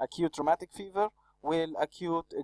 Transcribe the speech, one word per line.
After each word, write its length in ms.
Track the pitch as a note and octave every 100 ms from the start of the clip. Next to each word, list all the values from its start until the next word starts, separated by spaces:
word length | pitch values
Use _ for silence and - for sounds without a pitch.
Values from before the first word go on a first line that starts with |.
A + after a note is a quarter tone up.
acute 280 | B2+ - E3 -
traumatic 380 | D3 E3+ F3+ -
fever 300 | G3 F#3+ G#3 - _ _ -
والacute 920 | E3 D#3+ D3+ D3+ - F3 E3 - -